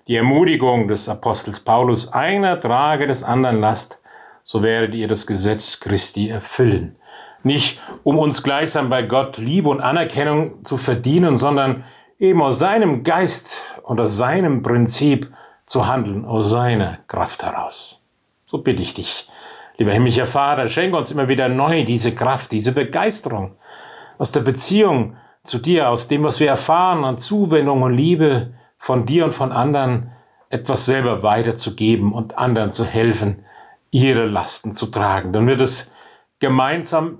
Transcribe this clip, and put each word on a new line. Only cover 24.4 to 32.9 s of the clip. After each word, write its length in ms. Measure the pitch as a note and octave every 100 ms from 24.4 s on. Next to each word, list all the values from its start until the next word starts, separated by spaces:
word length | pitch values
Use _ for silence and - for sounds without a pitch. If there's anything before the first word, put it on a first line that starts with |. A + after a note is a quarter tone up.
Beziehung 760 | B2+ B2+ - G3+ G#3 C3+ A2+ - - _
zu 140 | - B2
dir, 320 | C#3+ F3 C3
aus 180 | A#2+ -
dem, 160 | C#3+
was 160 | D3+ -
wir 100 | D3
erfahren 540 | C3 - E3 F#3 E3
an 140 | C3+ B2
Zuwendung 640 | - G#3 F#3+ D#3 C#3+ C#3
und 140 | B2+ B2
Liebe 580 | D#3 E3 D#3 B2+ B2 - _ _
von 300 | - B2+ A2
dir 180 | E3 D#3+
und 80 |
von 180 | - C3
anderen, 600 | B2 C3+ C#3+ B2+ A#2+ B2 - _ _ _
etwas 360 | B2+ C3+ C3+ A#2
selber 380 | C3+ B2 G2+
weiterzugeben 880 | G#2 G#2+ A2+ A2+ - - A2 A2 G2+
und 240 | A2+ A2 -
anderen 320 | B2 A2+ G#2
zu 160 | -
helfen, 580 | A2+